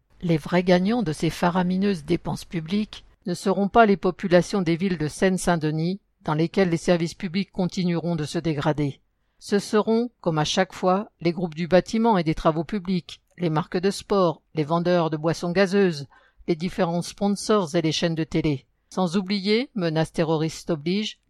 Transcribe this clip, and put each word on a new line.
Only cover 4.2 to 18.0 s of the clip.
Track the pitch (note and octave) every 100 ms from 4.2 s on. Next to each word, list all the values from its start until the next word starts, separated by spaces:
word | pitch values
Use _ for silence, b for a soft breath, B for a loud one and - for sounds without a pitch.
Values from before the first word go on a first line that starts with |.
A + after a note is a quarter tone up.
| F#3 F3 - G#3
des | E3 E3
villes | G3 F3
de | D3+
Seine-Saint-Denis, | - F#3+ F#3 - E3+ D#3 D#3 E3 G3 _ _
dans | -
lesquelles | D3+ E3 - F#3
les | E3
services | - F3 E3
publics | - G3 F3+ F#3+
continueront | - F3 - F3 E3+ D#3+ E3+
de |
se | D3 E3+
dégrader. | E3 D3 D3+ D3 D3 - _ _ _ _
Ce | - G3+
seront, | - G#3+ G#3+ A3+ A#3+ _
comme | F3+ D#3
à |
chaque | D3 - F#3+
fois, | - F#3 F#3 G#3+ -
les | D#3+
groupes | E3 E3+ D3+
du | F3
bâtiment | F#3 - A3 A#3 G3
et |
des | D#3+ D#3
travaux | E3+ D#3
publics, | D#3 G#3+ F3 F#3 - - _ -
les | E3+
marques | D#3 - -
de | F#3
sport, | - - G3+ F3+ - _
les | -
vendeurs | D3 E3+ F3 F3+ D#3+
de | D#3
boissons | E3 D#3 F3
gazeuses, | F3 G3 G3+ F#3+ D3 C#3+ b b b -
les |
différents | E3 F3+ - E3+ E3+
sponsors | - - G3+ G3+ - G#3+ E3+
et | F3
les | D#3+
chaînes | D3